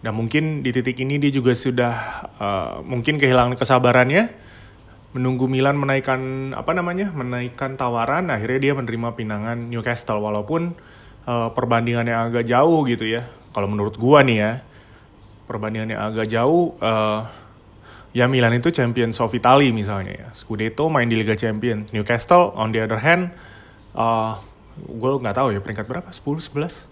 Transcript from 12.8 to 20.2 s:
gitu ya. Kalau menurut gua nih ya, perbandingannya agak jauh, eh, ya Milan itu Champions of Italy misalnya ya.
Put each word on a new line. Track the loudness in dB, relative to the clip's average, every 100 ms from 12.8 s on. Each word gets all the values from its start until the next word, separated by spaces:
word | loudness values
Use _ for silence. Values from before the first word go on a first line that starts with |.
gitu | 2 0 -2
ya. | -4 -6 -18 -10
Kalau | -4 -2
menurut | -2 -4 0
gua | 6 6 6
nih | 4
ya, | 0 -4 -12 -20 -20 -20 -20 -20 -20 -20 -12
perbandingannya | -8 -6 -4 -4 -4
agak | -4 -2 -2
jauh, | 2 4 4 2 -2
eh, | 0 2 0 -2 -6 -14 -20 -20 -20 -20 -20 -20 -8
ya | 0 2
Milan | 4 4 4
itu | 2
Champions | 2 0 2 -2 0
of | -2
Italy | 2 6 6 6
misalnya | 2 -2 -4 -6
ya. | -10